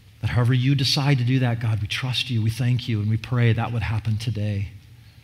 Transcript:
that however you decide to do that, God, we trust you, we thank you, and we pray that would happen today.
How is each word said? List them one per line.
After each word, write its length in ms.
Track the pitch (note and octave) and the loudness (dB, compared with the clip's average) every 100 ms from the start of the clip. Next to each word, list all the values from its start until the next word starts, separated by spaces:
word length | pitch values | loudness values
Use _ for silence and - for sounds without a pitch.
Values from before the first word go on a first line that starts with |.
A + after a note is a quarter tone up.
| - - | -20 -6
that 80 | - | -2
however 240 | A#2+ A#2+ | 2 2
you 220 | C3 B2+ C#3 | 2 2 2
decide 420 | C3 D#3 C#3 C3+ | 0 0 2 2
to 80 | A#2+ | 2
do 140 | C3 | 2
that, 200 | B2 A#2 | 2 0
God, 220 | A#2 G#2+ | -2 -2
we 60 | G2+ | -2
trust 420 | - C3 A#2 B2+ | -4 -4 -4 -2
you, 120 | A2+ | 0
we 80 | A2 | 0
thank 380 | A2+ B2 B2 - | 0 0 0 0
you, 140 | G#2+ | -2
and 80 | G#2 | 0
we 80 | G#2+ | -2
pray 340 | - B2 A#2 | 0 2 4
that 220 | A2+ A2+ | 2 0
would 100 | A#2 | -2
happen 320 | E2+ A2 A2 G#2+ | -2 -2 -2 -2
today. 540 | - G#2 G#2 G2+ G2 - - - - - | -2 -4 -2 -2 -4 -10 -20 -20 -20 -20